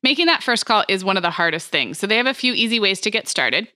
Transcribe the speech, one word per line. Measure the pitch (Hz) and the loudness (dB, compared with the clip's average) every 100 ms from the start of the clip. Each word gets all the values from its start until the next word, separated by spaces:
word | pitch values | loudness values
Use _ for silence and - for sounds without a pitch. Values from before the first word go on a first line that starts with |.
Making | 262 285 339 | 0 2 2
that | 311 | 2
first | - 233 - | 0 -2 2
call | 220 - | 2 2
is | 190 | 0
one | 185 190 | 0 0
of | |
the | 175 | 0
hardest | 165 170 160 - | 0 0 0 -2
things, | 151 120 160 | -2 -2 -4
so | 196 | -2
they | 220 | 0
have | 247 | 0
a | |
few | 262 247 | 0 -2
easy | 240 226 226 | 0 0 2
ways | 196 190 | 0 0
to | - | -2
get | 220 - | -4 -2
started. | - 127 131 226 | -2 0 0 -4